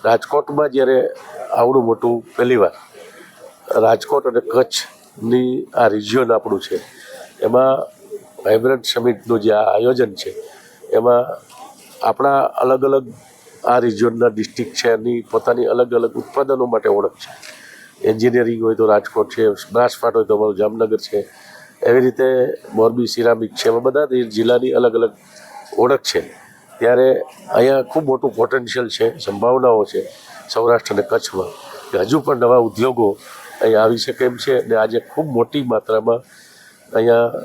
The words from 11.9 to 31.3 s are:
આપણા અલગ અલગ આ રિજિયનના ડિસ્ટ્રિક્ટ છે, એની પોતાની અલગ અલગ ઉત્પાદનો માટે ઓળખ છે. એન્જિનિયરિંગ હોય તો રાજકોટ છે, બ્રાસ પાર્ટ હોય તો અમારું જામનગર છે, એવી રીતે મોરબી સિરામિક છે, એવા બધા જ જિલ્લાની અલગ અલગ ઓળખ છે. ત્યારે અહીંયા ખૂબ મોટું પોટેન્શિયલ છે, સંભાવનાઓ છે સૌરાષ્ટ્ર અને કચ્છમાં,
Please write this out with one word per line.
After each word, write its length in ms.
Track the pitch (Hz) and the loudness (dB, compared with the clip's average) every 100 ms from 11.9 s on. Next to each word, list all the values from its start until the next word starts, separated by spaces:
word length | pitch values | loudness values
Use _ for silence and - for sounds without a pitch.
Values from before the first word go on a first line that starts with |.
| - - | -6 -4
આપણા 320 | 110 139 139 | 0 0 2
અલગ 460 | 135 - 127 131 | 0 -2 0 2
અલગ 280 | 135 135 120 - - _ - - | 2 0 -2 -18 -20 _ -20 -6
આ 140 | - 123 | 0 2
રિજિયનના 480 | 120 101 117 117 120 | 0 0 0 2 0
ડિસ્ટ્રિક્ટ 480 | 107 107 - 113 | 0 -8 -6 -8
છે, 180 | - 120 | -2 0
એની 280 | 110 117 120 | 0 -2 -4
પોતાની 440 | - 113 127 120 | -4 -4 0 0
અલગ 300 | 110 123 123 | 0 0 0
અલગ 180 | 117 117 | 0 -2
ઉત્પાદનો 540 | 117 - 139 135 135 123 | -6 -6 -4 -2 0 0
માટે 220 | 117 143 | 0 0
ઓળખ 240 | 104 98 | 0 -2
છે. 460 | - - - - - - - - _ - | -6 -20 -20 -20 -20 -20 -20 -20 _ -2
એન્જિનિયરિંગ 540 | 110 123 120 117 117 | 2 2 2 0 0
હોય 120 | 113 | -2
તો 120 | 110 110 | 2 2
રાજકોટ 420 | 104 - 113 104 - | 2 0 -4 -2 0
છે, 100 | 110 | 0
બ્રાસ 420 | 98 - 107 123 - | 0 -4 0 0 0
પાર્ટ 160 | 117 113 | -2 0
હોય 80 | |
તો 120 | 107 104 | 0 0
અમારું 200 | 107 98 | 0 0
જામનગર 400 | 107 110 110 107 | -2 0 -2 -2
છે, 320 | - 104 98 - - - - _ | -4 -6 -6 -18 -20 -20 -20 _
એવી 180 | - 127 | 2 4
રીતે 240 | 127 123 131 131 123 - - | 2 2 0 2 0 -4 -6
મોરબી 320 | 107 113 120 117 | 0 2 2 -4
સિરામિક 480 | - 117 113 113 | 0 0 2 -2
છે, 140 | - - | -2 0
એવા 100 | 113 | 2
બધા 260 | 127 135 | 0 0
જ 240 | 147 127 117 | 0 -2 -2
જિલ્લાની 420 | 107 113 123 127 | -2 2 2 2
અલગ 240 | - 120 | 2 2
અલગ 160 | 113 113 - - - - - - - | 2 -2 -4 -20 -20 -20 -20 -8 0
ઓળખ 220 | 123 135 | 0 0
છે. 200 | - - - - - - _ - | -2 -4 -6 -18 -20 -20 _ -2
ત્યારે 420 | 113 123 131 - - - - | 2 4 4 2 -4 -14 -4
અહીંયા 280 | - 127 135 | 2 2 2
ખૂબ 220 | 127 160 | 0 -4
મોટું 320 | 147 131 135 - | -2 -2 -2 -2
પોટેન્શિયલ 520 | - 135 117 127 120 | -2 -2 -4 -6 -6
છે, 300 | - 113 - | -2 -2 -2
સંભાવનાઓ 680 | - 104 117 127 127 110 | -10 -2 0 4 4 4
છે 180 | 101 95 - - - - - | 2 -4 -6 -14 -20 -20 -8
સૌરાષ્ટ્ર 440 | - 156 - - | -2 2 2 0
અને 80 | 104 - | -4 0
કચ્છમાં, 360 | 113 - | -2 -2